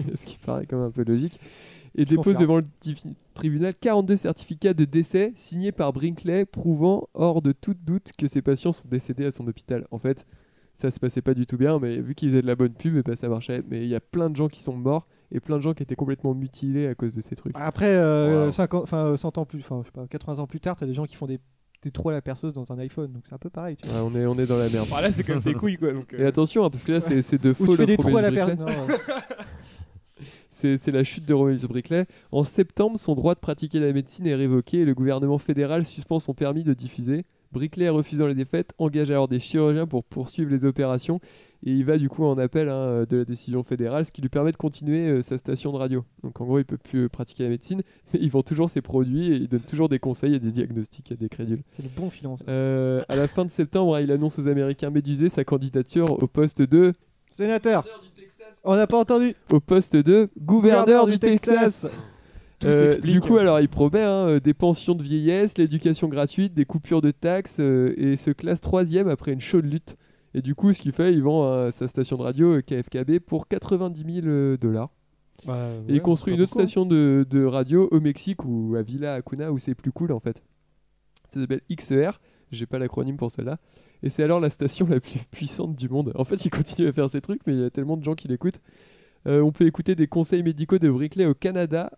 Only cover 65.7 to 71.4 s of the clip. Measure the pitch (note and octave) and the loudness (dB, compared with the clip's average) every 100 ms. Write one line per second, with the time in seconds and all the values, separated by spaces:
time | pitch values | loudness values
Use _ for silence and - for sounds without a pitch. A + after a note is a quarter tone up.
65.7 | D#3 E3+ D#3+ D#3+ C#3+ C#3+ - G3 E3 C#3 | 2 0 0 -2 -2 -2 0 -2 0 -2
66.7 | D#3+ - E3 D3 C#3+ E3 F#3 F#3+ - C#3 | -2 0 2 2 0 -2 -2 -4 -2 2
67.7 | C3 B2+ - C#3 C#3 - C#3+ E3+ F3 - | 2 2 0 0 0 -2 -2 -2 -4 0
68.7 | F#3 F3 F3 G3 C#3 - C3 - F3+ D3 | 0 2 2 0 -2 -4 -6 0 0 2
69.7 | D#3 - - _ _ _ C3 C3 C#3+ G3 | -4 -8 -20 _ _ _ -6 -4 0 2
70.7 | G3 C#3 C3+ F3 E3+ C#3 D#3+ | 2 0 0 4 4 4 2